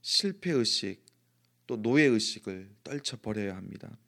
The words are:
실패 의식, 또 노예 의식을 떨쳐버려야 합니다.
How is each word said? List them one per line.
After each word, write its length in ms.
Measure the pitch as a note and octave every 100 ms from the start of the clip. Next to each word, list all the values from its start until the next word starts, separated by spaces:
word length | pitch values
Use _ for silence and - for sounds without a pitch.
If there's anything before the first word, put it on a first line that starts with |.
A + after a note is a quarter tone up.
실패 520 | - - G3+ G3 F3+
의식, 520 | D3 A2+ - G2+ F#2+ _ _ _ _ _ _ -
또 100 | A#2+
노예 280 | A2 C3+
의식을 680 | D3 A2+ G#2+ - - F#2+ F#2+ G#2
떨쳐버려야 720 | - C#3+ - B2+ - G#2+ G2+
합니다. 440 | F#2+ F#2+ - - -